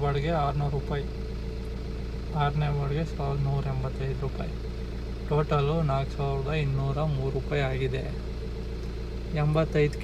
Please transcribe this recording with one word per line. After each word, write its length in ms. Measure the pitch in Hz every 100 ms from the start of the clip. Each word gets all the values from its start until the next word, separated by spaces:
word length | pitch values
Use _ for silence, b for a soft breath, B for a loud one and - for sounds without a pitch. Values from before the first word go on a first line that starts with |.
ಬಾಡಿಗೆ 280 | 143 139 147 165
ಆರುನೂರು 320 | 143 143 143 143
ರೂಪಾಯಿ, 280 | 131 143 120 120 - - - - - - - - - - - 160
ಆರನೇ 260 | 147 147 147 143
ಬಾಡಿಗೆ 280 | 139 147 165
ಸಾವಿರದ 320 | - 143 143 139
ನೂರ 140 | 139 139
ಎಂಬತ್ತೈದು 460 | 131 131 123 135 131 135
ರೂಪಾಯಿ. 260 | - - - - - - - - - -
ಟೋಟಲು 480 | 151 151 151 139 165 156
ನಾಲ್ಕು 220 | 135 135 -
ಸಾವಿರದ 340 | 139 139 135 156
ಇನ್ನೂರ 340 | 143 135 139 139 156 139
ಮೂರು 160 | 202 135
ರೂಪಾಯಿ 240 | - 147 131
ಆಗಿದೆ. 340 | 131 131 127 - - - - - - - - - - - - - 156
ಎಂಬತ್ತೈದು 560 | 151 151 156 151 147 -